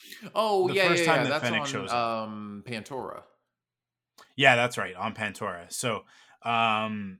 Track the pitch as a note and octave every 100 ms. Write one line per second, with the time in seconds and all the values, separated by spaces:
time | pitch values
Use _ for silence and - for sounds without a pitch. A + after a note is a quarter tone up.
0 | - - G3+ G#3 A3 G3 F3+ F#3+ F3+ F3
1 | E3 D#3+ B2 - A#2+ A2+ A2+ A2 F#2+ A#2+
2 | A2+ A2+ A2 G#2+ G#2 G#2 B2 A2+ G#2 C3
3 | F#2+ - - _ _ _ _ _ _ _
4 | _ - - - C#3 A#2+ B2 A2+ F#2+ F2+
5 | G#2+ A2 G#2 - G#2 F2 E2 - B2 G#2
6 | - - - _ A#2 A#2 A2+ G#2+ A2 G#2+
7 | G2